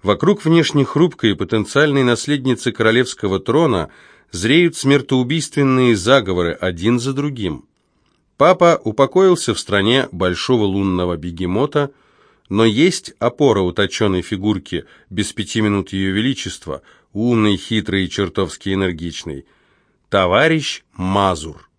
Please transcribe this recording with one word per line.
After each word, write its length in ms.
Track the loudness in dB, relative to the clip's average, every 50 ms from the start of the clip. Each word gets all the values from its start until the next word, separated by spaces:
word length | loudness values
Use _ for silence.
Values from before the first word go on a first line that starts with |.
Вокруг 420 | 0 0 0 2 2 2 2 2 2
внешне 400 | 2 2 4 2 2 2 0 0
хрупкой 460 | 0 2 2 0 0 0 0 0 0
и 40 | 0
потенциальной 680 | 0 -4 -2 -2 -2 -2 0 0 2 2 2 2 2
наследницы 720 | 2 2 0 0 -2 -4 -4 -2 0 -2 -2 -2 -4 -6
королевского 640 | -2 2 2 2 4 2 0 0 -4 -6 -4 -2 -2 -2
трона 520 | -2 0 0 2 2 2 0 -2 -4 -6 -12 -20 -20 _ _ _ _ _
зреют 440 | -10 -4 0 2 2 4 2 2 -2
смертоубийственные 1200 | -2 2 2 2 2 2 0 0 0 0 0 -2 -4 -4 -4 -2 0 2 2 4 4 4 4 2
заговоры 580 | 2 2 2 2 2 2 0 -2 0 0 -2
один 460 | -2 -4 -4 -6 -4 -2 0 0 0 0
за 140 | -2 -4
другим. 560 | -4 -4 -6 -6 -6 -6 -6 -6 -6 -8 _ _ _ _ _ _ _ _ _ _ _ _ _ _ _
Папа 440 | 2 4 4 6 6 4 4 4 2 -2
упокоился 680 | -4 2 2 0 2 4 4 4 4 4 2 0 -4 -4
в 40 | -4
стране 500 | -4 -2 0 0 2 2 2 2 0 -2
большого 520 | -4 -2 -2 -2 -2 -2 -2 0 0 2 2
лунного 520 | 0 0 0 0 0 0 0 -2 -2 -4
бегемота, 760 | -6 -8 -10 -8 -6 -4 -2 0 -2 -2 0 0 -2 -2 -2 _ _ _ _ _ _ _ _ _ _ _ _
но 160 | 0 2 2
есть 500 | 2 4 4 2 2 0 -4 -12 -14 -8 _
опора 420 | -4 -4 0 2 2 4 4 2
у 120 | 0 0
точёной 500 | 0 -2 -2 -2 0 -2 0 0 0 -2
фигурки 600 | -2 -4 -8 -4 -2 -2 -2 -2 -4 -8 -8 -8 -8 _ -20 _ _ _
без 220 | -6 -6 -6 -6
пяти 300 | -6 -10 -10 -6 -4 -2
минут 300 | 0 0 0 -2 -4 -6 -6
Её 180 | -4 -4 -2
Величества, 680 | -2 -2 -2 -2 -4 -6 -8 -12 -12 -12 -12 -12 -12 -12 _ _ _ _ _ _
умный, 440 | _ -4 -2 0 2 2 4 2 2
хитрый 480 | 0 -2 -4 -4 -4 -2 -2 -2 -2 -2
и 60 | -2
чертовски 640 | -2 -4 -4 -2 -2 -4 -4 -4 -6 -10 -6 -4 -2
энергичный, 720 | 0 -2 -2 -4 -6 -10 -10 -10 -10 -12 -12 -12 -12 -14 _ _ _ _ _ _ _ _ _ _ _ _ _
товарищ 720 | 0 2 2 4 4 4 4 2 2 0 -2 -6 -10 -10 _ _
Мазур 760 | _ -8 -4 -2 0 2 2 2 0 -2 -8 -16 -16 -18 _ _ _